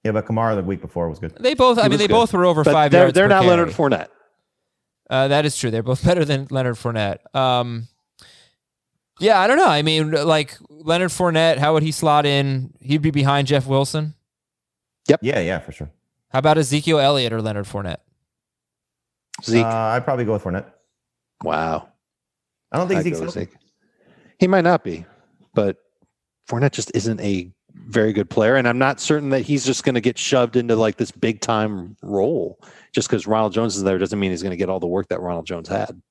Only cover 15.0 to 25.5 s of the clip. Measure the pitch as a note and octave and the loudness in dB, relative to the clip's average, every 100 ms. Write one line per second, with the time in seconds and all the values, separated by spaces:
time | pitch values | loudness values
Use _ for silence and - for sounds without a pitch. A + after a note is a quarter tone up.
15 | - C#3+ A#2 G#2 E2+ F2+ - - C#2+ _ | 0 0 2 -2 -2 -4 -8 -14 -16 _
16 | _ _ _ C3 C3+ D#3 C3+ D3 D#3 D#3 | _ _ _ 0 2 2 2 0 2 2
17 | C#3 C#3+ A#2+ A2+ A2 G2+ G2+ G2+ F#2+ - | 4 2 0 -2 -4 -6 -8 -8 -8 -10
18 | _ _ _ _ _ _ _ _ _ _ | _ _ _ _ _ _ _ _ _ _
19 | _ _ _ - - A#2 A2+ A2+ A2 A#2+ | _ _ _ -14 0 0 2 0 -2 -2
20 | B2 B2+ A2 G#2 F#2+ F2+ - _ _ _ | -2 -4 -2 -4 -4 -8 -10 _ _ _
21 | _ _ _ _ D#2+ D#2 D#2+ D#2 - _ | _ _ _ _ -4 -4 -2 -6 -10 _
22 | _ _ _ _ _ _ _ D3 F3+ F3+ | _ _ _ _ _ _ _ -6 -2 -2
23 | E3 D3 E3+ - - _ _ _ _ _ | -2 -6 -8 -10 -12 _ _ _ _ _
24 | _ _ _ _ F#3 F#3+ E3+ F3+ - E2 | _ _ _ _ 2 4 4 0 -2 -10
25 | E2+ _ _ _ _ | -14 _ _ _ _